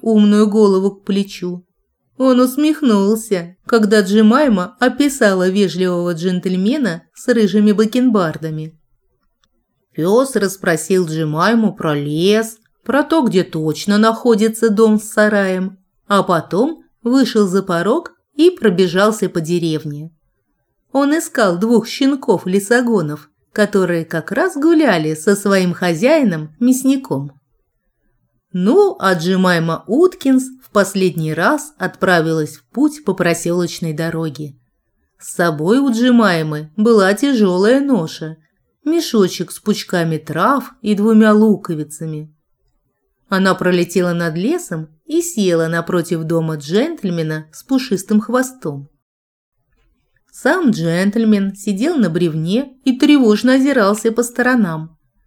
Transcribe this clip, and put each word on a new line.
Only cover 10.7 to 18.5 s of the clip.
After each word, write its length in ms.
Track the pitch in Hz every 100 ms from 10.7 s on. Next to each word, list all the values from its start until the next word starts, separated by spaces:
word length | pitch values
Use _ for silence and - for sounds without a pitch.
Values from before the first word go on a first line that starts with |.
| 160 - 185 170
Джемайму 680 | 156 156 151 190 233 220
про 200 | - 170
лес, 640 | 147 147 151 185 214 220 - _ _
про 200 | - 262
то, 180 | 294 320
где 200 | 233 180
точно 540 | 170 165 156 151 - 208
находится 720 | 220 226 247 220 220 220 226
дом 320 | 208 220 214
с 40 |
сараем, 760 | - - 214 208 190 185 185 - _ _ -
а 160 | 202
потом 600 | - 170 - 170 285 320 _ _
вышел 440 | 233 262 254 220 196
за 160 | 190
порог 500 | 190 170 185 311 - _ _
и 160 | - 339